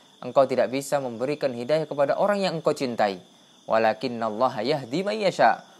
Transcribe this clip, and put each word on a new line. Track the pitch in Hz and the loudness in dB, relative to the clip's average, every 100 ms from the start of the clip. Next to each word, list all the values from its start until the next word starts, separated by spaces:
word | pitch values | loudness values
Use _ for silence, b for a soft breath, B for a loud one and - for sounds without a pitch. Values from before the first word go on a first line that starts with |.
| b b | b b
engkau | 123 120 - | -2 2 4
tidak | 127 107 | 4 2
bisa | 131 139 143 | 0 -2 -4
memberikan | 131 113 131 147 143 | -4 -4 -4 -2 -4
hidayah | 120 123 156 156 | -4 0 0 0
kepada | 143 143 - | 0 0 2
orang | 196 202 | 2 2
yang | 185 160 | 0 -2
engkau | 156 | -2
cintai. | 147 135 117 107 92 - b b b - | -2 -2 0 0 0 -10 b b b -2
"Walakinnallaha | 113 110 110 131 117 113 107 127 131 117 | 2 2 0 -4 -4 -4 0 0 0 -2
yahdi | 151 123 143 196 | -2 -2 -4 -2
may | 220 | -2
yasha." | 196 - 123 98 B B | -2 4 4 2 B B